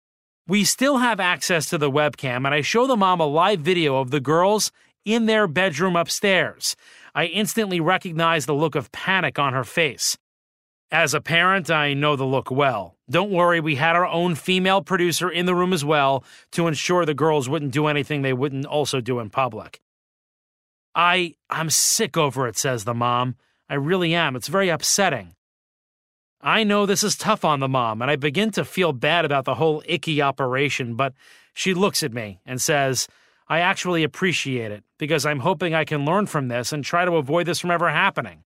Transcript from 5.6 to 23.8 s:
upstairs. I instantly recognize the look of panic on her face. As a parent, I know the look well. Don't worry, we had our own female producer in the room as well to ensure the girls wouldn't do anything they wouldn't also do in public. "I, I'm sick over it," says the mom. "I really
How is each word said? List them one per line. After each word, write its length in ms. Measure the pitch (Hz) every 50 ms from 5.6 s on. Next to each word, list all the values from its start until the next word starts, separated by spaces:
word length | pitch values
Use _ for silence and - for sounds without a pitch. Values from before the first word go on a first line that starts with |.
| 185 190 151 135 185 190 175
upstairs. 800 | 170 170 - - - - 202 190 175 147 117 - - - - - - _ - - - - - -
I 100 | 143 160
instantly 540 | 175 165 196 214 - - 233 220 196 185 175
recognize 640 | 156 165 185 175 - 190 165 156 165 165 165 165 127
the 100 | 151 151
look 200 | 143 160 160 120
of 180 | 143 123 -
panic 460 | - - - 180 190 190 170 143 - -
on 160 | 143 139 123
her 100 | 135 120
face. 540 | - - 175 165 143 107 - - - - - _ _ _ _ _ _ _ _ _ _ _ _ _ _
As 240 | - 160 170 143 143
a 80 | 147
parent, 480 | - - 160 165 175 185 190 196 156 165
I 240 | 165 156 147 143 139
know 220 | 139 147 151 147
the 80 | 131 135
look 260 | 131 135 131 117 -
well. 460 | 131 135 143 139 120 104 92 98 - _ _ -
Don't 200 | 127 165 196 208
worry, 300 | 196 170 175 175 175 165
we 160 | 156 160 147
had 200 | 123 151 165 165
our 100 | 175 180
own 280 | 160 156 170 175 180 165
female 480 | - - - 185 185 185 190 190 196
producer 480 | - - 185 180 175 175 156 - 165 180
in 160 | 160 175 180
the 80 | 180 180
room 180 | 175 180 180
as 120 | 185 160 139
well 400 | 147 156 147 139 135 139 131 - - - - - _
to 140 | - - 165
ensure 400 | 170 151 - - - 180 180 170
the 80 | 156 151
girls 340 | 120 151 160 156 151 127 123
wouldn't 240 | 151 165 147 139
do 140 | 120 147 151
anything 340 | 151 147 143 135 - 151 143
they 140 | 135 135 131
wouldn't 320 | 123 131 - 135 135 139
also 340 | 147 147 151 143 - - 135
do 200 | 117 113 127 120
in 100 | 117 101
public. 500 | - - 135 120 107 107 90 - - - _ _ _ _ _ _ _ _ _ _ _ _ _ _ _ _ _ _ _ _ _ _ -
"I, 400 | - 170 175 175 185 180 170 - _ _ -
I'm 220 | - 151 160 156
sick 460 | - - - - - - 226 160 - 165
over 280 | 156 143 123 131 135
it," 120 | 120 107 -
says 260 | - 139 127 120 98
the 100 | 123 120
mom. 420 | 117 120 123 120 120 123 127 120 - _ _ _ _ _ -
"I 40 | 147
really 400 | 143